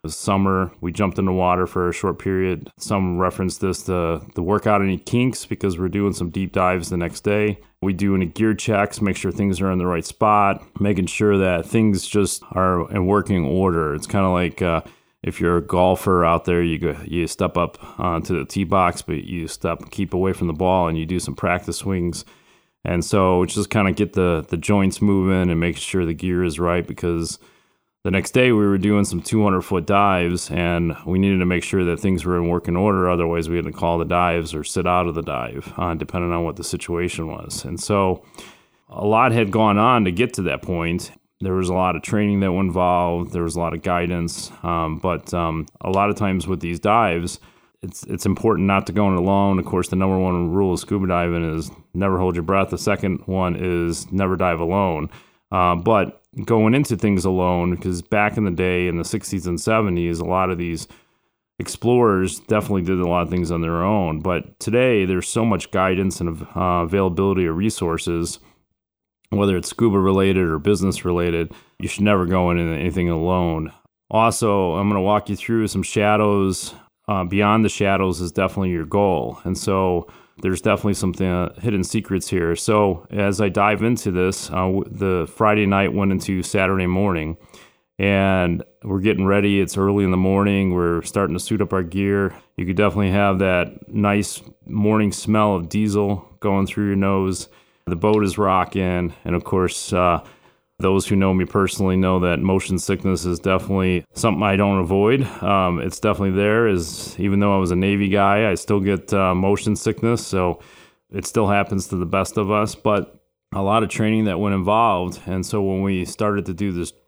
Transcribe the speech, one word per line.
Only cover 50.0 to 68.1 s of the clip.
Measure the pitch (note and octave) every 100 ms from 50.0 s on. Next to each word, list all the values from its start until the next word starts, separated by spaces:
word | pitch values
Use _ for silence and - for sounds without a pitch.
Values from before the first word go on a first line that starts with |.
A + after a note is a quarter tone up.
| F#2+ F#2
one | F#2 F2+ E2+
rule | F#2 G2
of | F2
scuba | - G2+ F#2
diving | F2 F2 E2+ E2 D#2+
is | D2+ - _
never | F2+ G2 F#2
hold | F#2 E2+
your |
breath. | E2 G2 F#2+
The | F#2
second | - G2 G2 F2+ -
one | F#2 F2+ E2+
is | F2+ F2 E2+ E2 -
never | F#2 F#2+ F2+
dive | F2+ E2
alone. | E2+ G2 F#2+ D#2 D#2 - _ _ _
Uh, | F#2+ F2+ F2
but | F#2 A2 F#2 - _ -
going | G#2 A2+ A2
into | C3+ D3 G2+
things | A2 G2
alone, | F#2 F#2 F2+ F2+ F2 F2
'cause | F#2 F2
back | - G#2 G#2 A#2
in |
the | G#2
day | F2 F2+ F2+ F2+
in | E2+
the |
sixties | D#2+ A2 - G2 F2
and | E2+
seventies, | - A2 G#2 F2 E2+ E2
a |
lot | E2+ F#2 F#2
of | F2
these | F2 D#2+ - - _ _ _ _ _ -
explorers | - - A2+ B2 A#2 F#2+ F#2 -
definitely | - G#2+ G2+ G2
did | F2 F#2
a | F2
lot | F2
of | E2+
things | F2+ E2
on | E2+
their | E2 E2+
own. | F#2 G#2+ F2 D#2
But | F2 F2 - _
today, | - A#2 B2+ A2 F#2
there's | F#2 -
so | A#2
much | A2+ F#2 -
guidance | G2 F#2 F#2 F#2+ -
and, | E2+ D#2+ -
uh, | - F2+ F2
availability | E2 G2 F#2+ F2 G2 F#2+ F2
of | E2
resources, | G#2+ - E2+ E2 -